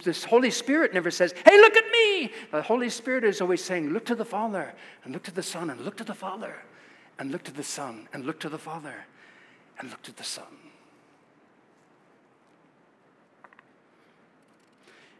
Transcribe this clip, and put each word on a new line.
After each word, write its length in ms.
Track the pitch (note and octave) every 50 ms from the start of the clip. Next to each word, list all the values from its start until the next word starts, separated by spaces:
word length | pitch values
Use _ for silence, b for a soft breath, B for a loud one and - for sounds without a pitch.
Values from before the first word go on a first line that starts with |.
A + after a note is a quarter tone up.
| -
this 220 | F3+ D#3+ - -
Holy 260 | - A3+ A#3+ B3+ A#3+
Spirit 420 | - - - - C#4 D#4+ E4 B3+ -
never 180 | F#3 E3 E3+
says, 220 | E3 - F3+ E3 B B B
"Hey, 120 | D#4 G4+ G4+
look 180 | G#4+ A4 G#4
at 80 | A4+ A4+ A4+ A#4
me!" 400 | A#4 A4+ G#4 G4+ F#4 C#4+ G#3 B B B B
The 120 | - D3+ D3+
Holy 280 | - A3 B3+ B3 A#3
Spirit 320 | - - - C4+ B3+ C4 A3+
is 180 | G#3+ F#3+ -
always 220 | F#3+ F3+ F3+ E3+ -
saying, 280 | - F#3 F3+ D#3 C#3+
"Look 140 | D#3+ A3 -
to 100 | - A#3+
the 80 | A3+ G#3+
Father, 500 | - F#3 G3+ A3 A3+ G#3 F#3 D3+ B2 - B B B B B -
and 80 | - C3
look 100 | F3+ -
to 60 | - F3
the 100 | F#3 F3+
Son, 280 | - - E3+ F3 D#3+
and 100 | C3 A#2+ A#2+
look 140 | F3+ - -
to 60 | A3+
the 100 | A3 G3+
Father, 420 | - - F#3 F#3 G#3+ G#3 F3+ D#3 - - - B B B B B B B B B -
and 100 | C3+ C3+
look 140 | C#3 F3 -
to 80 | - C3+
the 100 | C3+ C#3
Son, 460 | - - - D3 C3 A2+ A2 G#2+ - -
and 140 | C#3 B2+
look 140 | C3+ D#3 -
to 80 | - D#3+
the 100 | D3 D#3
Father, 480 | - B3+ C4+ C4+ D3 D3 A#2+ G#2 - - b b b b b b b b b b b b b -
and 100 | - B2+
look 140 | C#3 - -
to 140 | - A#2+
the 80 | - -
Son." 220 | - - - - - - - - - - - _ _ _ _ _ _ _ _ _ _ _ _ _ _ _ _ _ _ _ _ _ _ _ _ _ _ _ _ _ _ _ _ _ _ _ _ _ _ _ _ _ _ _ _ _ _ _ _ _ _ _ _ - - - - _ _ _ _ _ _ b b b b b b b b _ _ _ _ _ _ _ _ _ b b b b b b b b